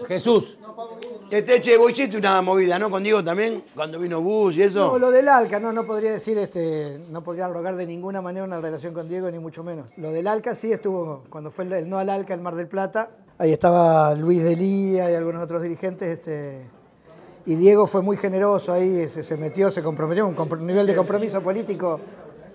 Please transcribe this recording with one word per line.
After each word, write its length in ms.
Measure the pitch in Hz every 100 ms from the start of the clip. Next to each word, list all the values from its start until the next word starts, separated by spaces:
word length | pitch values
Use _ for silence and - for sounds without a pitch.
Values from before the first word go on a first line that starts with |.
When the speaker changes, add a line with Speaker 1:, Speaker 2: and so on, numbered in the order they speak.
| 240
Speaker 1:
Jesús. 500 | 185 233 214 - - - - - - - - -
Speaker 2:
Este, 320 | 208 226 247
che, 160 | 240 233
vos 140 | 240
hiciste 260 | 240 269 214
una 240 | 196 190
movida, 380 | 185 190 180 175
¿no? 100 | 208
Con 140 | 190
Diego 200 | 208 214
también, 400 | 165 185 226 214 - -
cuando 240 | 156 165
vino 220 | 175 165
Bus 340 | 180 214 196 160
y 80 |
eso. 300 | 202 196 196
Speaker 3:
No, 40 | 254
lo 120 | 247
del 160 | 254 285
Alca, 320 | 262 208 202
no, 120 | 226
no 100 | 226 220
podría 260 | 214 220
decir, 260 | 214 220 208
este, 640 | 196 185 165 156 147 143 170
no 100 | 165
podría 240 | 170 175 180
rogar 280 | 170 180 180
de 100 | 175
ninguna 360 | 170 185 196
manera 240 | 180 185 190
una 140 | 170
relación 340 | 160 156 165
con 140 | 165 165
Diego, 220 | 185 185
ni 80 | 165
mucho 240 | 160 160
menos. 260 | 170 160 120 -
Lo 140 | 156
del 140 | 160 190
Alca 280 | 220 233 214
sí 160 | 226
estuvo, 520 | 214 208 185 160 139 120
cuando 220 | 156 151
fue 140 | - 180
el, 80 |
el 160 | 185 165
no 100 | 190
al 100 | 190
Alca, 240 | 196 196
el 60 | 175
Mar 140 | 175 170
del 120 | 170
Plata, 420 | 196 190 214 226 - _ -
ahí 140 | 160
estaba 640 | 156 180 175 170 160 151 151
Luis 260 | 165 175
Delía 680 | 165 170 196 196 190 185 175
y 40 | 170
algunos 280 | 165 170
otros 180 | 165 170
dirigentes, 480 | 170 165 190 170 180 165
este, 480 | - 151 143 135 123 - _ _ _ - - - 180
y 100 | 160
Diego 300 | 190 208 202
fue 140 | 196
muy 160 | 190 196
generoso 560 | 202 190 202 196 185
ahí, 340 | 180 185 180 151
se, 120 | 160
se 140 | - 151
metió, 320 | 156 185 196
se 140 | 185
comprometió, 420 | 156 151 156 175 202
un 100 | 160
compro-, 240 | 156 160
nivel 280 | 170 190 202
de 80 | 185
compromiso 460 | 175 202 220 190
político 580 | 175 202 220 180 175 156 - - - - -